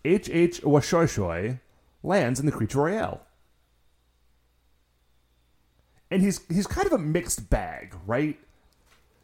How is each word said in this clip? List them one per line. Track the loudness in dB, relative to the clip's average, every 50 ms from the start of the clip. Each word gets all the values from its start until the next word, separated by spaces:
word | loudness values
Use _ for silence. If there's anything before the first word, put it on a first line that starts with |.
| 0
H | 0 0 0 0 0
H | 2 2 2 2 2 0
Washoishoi | 2 4 4 4 4 4 2 2 2 2 0 -2 -2 -2 -2 -4 -4 -4 -6 -8 -12 _ _ _ _ _ _ _ -4
lands | 0 2 2 2 2 0 0
in | 0
the | -2 0
Creature | 0 -4 -2 0 0
Royale. | 0 0 0 -2 -4 -6 -8 -10 -14 _ _ _ _ _ _ _ _ _ _ _ _ _ _ _ _ _ _ _ _ _ _ _ _ _ _ _ _ _ _ _ _ _ _ _ _ _ _ _ _ _ _ _ _ _ _ _ _ _ _ _ _ _ _ _ _ _
And | 0 2
he's, | 2 2 0 -2 -6 -4
he's | -2 -2 -2 -2
kind | -2 -2 0
of | 2 2
a | 0
mixed | 0 0 -2 -2 -2 -4 -6 -8 -2 -2
bag, | -2 0 0 -4 -8 -12 -14 -16 -18 -14 -6
right? | -2 0 0 0 0 -2 -6 _ -20 _ _ _ _ _ _ _ _ _ _ _ _ _ _